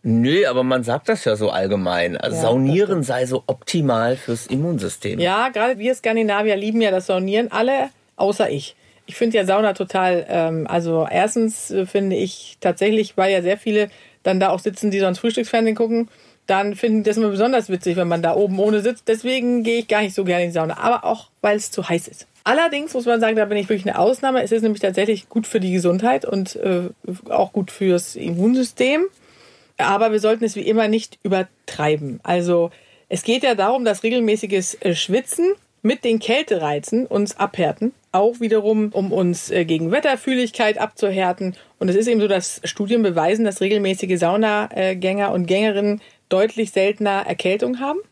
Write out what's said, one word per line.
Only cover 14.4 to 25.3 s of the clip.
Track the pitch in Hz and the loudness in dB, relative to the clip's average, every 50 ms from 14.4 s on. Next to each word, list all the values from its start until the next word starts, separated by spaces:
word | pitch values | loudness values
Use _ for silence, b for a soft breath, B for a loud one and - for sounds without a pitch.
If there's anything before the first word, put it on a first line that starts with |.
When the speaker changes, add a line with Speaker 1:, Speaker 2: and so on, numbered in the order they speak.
Speaker 2:
da | 190 190 | 2 2
auch | 190 185 | 0 0
sitzen, | - 220 196 - - 208 | -2 -6 -6 -2 -2 -2
die | 196 196 | 0 2
sonst | 190 185 180 - | 0 0 0 0
Frühstücksfernsehen | - 233 220 247 226 - - 226 226 220 214 | -2 -2 -2 -2 -4 0 0 2 2 2 2
gucken, | 220 233 226 233 233 233 220 b b b b b b _ | 0 0 0 0 -2 -2 -4 b b b b b b _
dann | - 196 190 202 202 202 | 0 0 0 0 -2 -2
finden | 196 - 233 220 220 | -2 0 2 2 2
die | 202 214 | 2 2
das | 202 220 | 0 2
immer | 226 208 | 0 0
besonders | 196 196 220 247 262 233 220 - | 2 2 2 2 2 0 0 -2
witzig, | 190 180 - 185 170 185 | -6 -4 -2 -2 0 0
wenn | 175 170 | 0 0
man | 170 165 | 0 0
da | 170 165 165 | 0 0 2
oben | 185 208 196 185 190 | 2 2 2 2 2
ohne | 202 214 214 208 | 2 2 2 2
sitzt. | 196 240 233 - _ | 2 0 -2 -2 _
Deswegen | - 220 220 233 247 262 262 240 247 247 240 220 | -2 -2 0 0 -2 -2 0 0 0 0 0 0
gehe | 226 233 233 | 0 0 -2
ich | 220 - | 0 0
gar | 220 214 | 0 0
nicht | 214 190 190 | 0 0 -2
so | - 190 | -2 0
gerne | 180 175 175 175 | 0 2 0 0
in | 175 | 0
die | 165 | 0
Sauna, | 165 160 160 - - | -2 -2 -2 -4 -2
aber | - 226 240 - - | 0 0 0 0 0
auch, | - 226 220 - _ _ _ | -2 -4 -4 -6 _ _ _
weil | - 208 208 208 | 0 0 0 0
es | 208 - | -2 -6
zu | - - 175 | -6 -6 -2
heiß | - 170 170 - - | -2 -2 -2 -2 -8
ist. | - - - _ _ _ | -18 -20 -20 _ _ _
Allerdings | _ 196 247 302 330 339 294 285 302 320 - | _ 0 2 2 2 2 0 -4 -6 -4 -6
muss | 254 233 | -2 0
man | 240 240 226 | 2 2 2
sagen, | 226 220 220 | 2 2 2
da | 220 214 | 2 0
bin | 202 214 208 | 2 0 -2
ich | 196 190 | 0 0
wirklich | 220 196 185 | -2 -2 -2
eine | 202 - - | -4 0 2
Ausnahme. | 180 220 262 254 - 269 262 254 | 2 2 2 2 0 0 0 0
Es | - 202 | 0 0
ist | 226 226 | 0 2
nämlich | 220 220 208 208 | 2 0 0 0
tatsächlich | - 196 190 190 196 214 220 190 - | -2 0 0 0 0 0 0 -2 -4
gut | _ | _